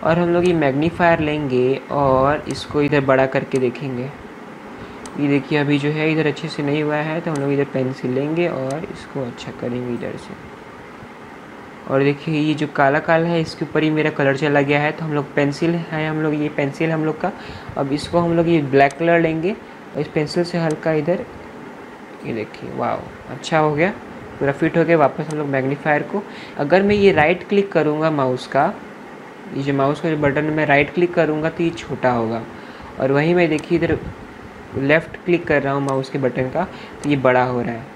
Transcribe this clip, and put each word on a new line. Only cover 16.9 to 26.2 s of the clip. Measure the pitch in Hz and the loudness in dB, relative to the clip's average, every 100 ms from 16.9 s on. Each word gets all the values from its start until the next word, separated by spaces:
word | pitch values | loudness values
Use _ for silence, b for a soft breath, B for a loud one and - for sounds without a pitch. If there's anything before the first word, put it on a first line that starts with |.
हम | 160 156 | 0 0
लोग | 156 | -2
का, | 180 196 B B B - | -4 -4 B B B -4
अब | 139 | -2
इसको | 147 - 170 | -2 0 2
हम | 170 | 2
लोग | 170 165 | 2 4
ये | 165 | 4
ब्लैक | 139 139 139 | 4 6 6
कलर | - 170 170 | 4 4 4
लेंगे | 165 160 165 | 4 0 -2
और | 226 - - - - | -4 -10 -18 -12 -6
इस | 147 | -4
पेंसिल | - 151 175 | -2 -2 -2
से | 175 175 | -2 0
हल्का | 165 156 - | -2 -2 0
इधर, | 156 151 185 - - - - - - - - - - 156 | 0 0 -2 -4 -14 -16 -16 -16 -16 -18 -18 -18 -14 -8
ये | |
देखिए, | 117 104 - 120 127 | -6 -8 -10 -12 -6
वाओ, | 120 104 - - - | -4 -4 -8 -16 -14
अच्छा | 127 - 160 | -12 -2 2
हो | 151 147 | 2 2
गया, | 175 220 - - - - | 0 -2 -12 -16 -14 -2
पूरा | 139 | -2
फिट | 139 160 170 | 2 2 2
हो | |
गया। | 160 170 | 4 6
वापस | 139 - 151 | 6 2 -6
हम | 151 | -4
लोग | 143 | -2
मैग्नीफायर | 135 131 139 - 147 | 0 0 -2 0 0
को, | - 202 | 0 -6